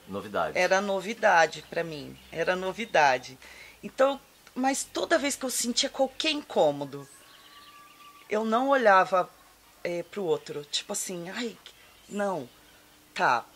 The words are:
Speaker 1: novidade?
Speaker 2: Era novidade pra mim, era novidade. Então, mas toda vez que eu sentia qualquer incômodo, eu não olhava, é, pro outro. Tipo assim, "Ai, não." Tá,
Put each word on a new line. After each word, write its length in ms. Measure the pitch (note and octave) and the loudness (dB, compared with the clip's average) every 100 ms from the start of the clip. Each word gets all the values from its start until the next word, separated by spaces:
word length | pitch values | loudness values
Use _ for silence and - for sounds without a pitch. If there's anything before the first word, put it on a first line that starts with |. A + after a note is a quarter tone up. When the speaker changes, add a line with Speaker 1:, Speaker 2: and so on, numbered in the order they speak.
| - | -10
Speaker 1:
novidade? 500 | G2 G2 F#3+ D#2+ - | -10 -6 -4 -2 0
Speaker 2:
Era 220 | F3+ F#3+ | 2 2
novidade 840 | G3+ G3 F#3 A3+ G#3+ F3 D#3+ D#3 - | 0 -4 -6 0 4 4 4 0 -10
pra 120 | - | -8
mim, 340 | E3 D#3 C3 C3 - | -6 -8 -12 -16 -12
era 240 | D#3 E3 | -6 -2
novidade. 840 | F#3 F#3 F#3 A3 E3+ D3 B2+ B2+ C3 - - - - | -2 -4 -6 0 4 4 4 -2 -18 -20 -20 -20 -16
Então, 380 | G#3+ - C4+ C#4+ - _ - | -8 0 2 0 -8 _ -14
mas 300 | - C4 C4+ | -4 -2 -2
toda 340 | - - F#4 E4 | -4 -6 0 0
vez 180 | C#4 - | 0 -4
que 80 | |
eu 60 | C4 | -4
sentia 380 | - A#3+ A#3+ C4+ | -4 -2 -2 -2
qualquer 420 | - C4 - D#4 | 0 -2 0 -2
incômodo, 760 | D4 - - D#3+ C#3+ C#3+ C#3+ C#3 - - - - - - - - - - - - | -2 -2 2 4 2 -6 -12 -16 -20 -20 -20 -20 -20 -20 -20 -20 -20 -20 -20 -6
eu 160 | G#3 | -4
não 240 | A3 A3 C4+ | 0 0 2
olhava, 600 | C#4 A3+ G3 F3+ F#3+ F3 - - - _ _ | 4 8 6 6 2 0 -6 -20 -20 _ _
é, 180 | F3 F3 | -6 -6
pro 200 | E3+ - | -8 -6
outro. 400 | F#3 D3+ - D3 | -2 -2 -2 -12
Tipo 280 | D3 - - | -8 -8 -6
assim, 360 | G#3 - F3+ E3+ | -8 -8 -8 -10
"Ai, 260 | G3+ A#3+ F3+ - - - - - | -8 -8 -10 -18 -20 -20 -20 -12
não." 400 | G3 G3+ F3 B2 - - - _ _ - | -4 -4 -4 -8 -16 -20 -20 _ _ -14
Tá, 300 | - F3 A#2+ - | -2 2 2 -2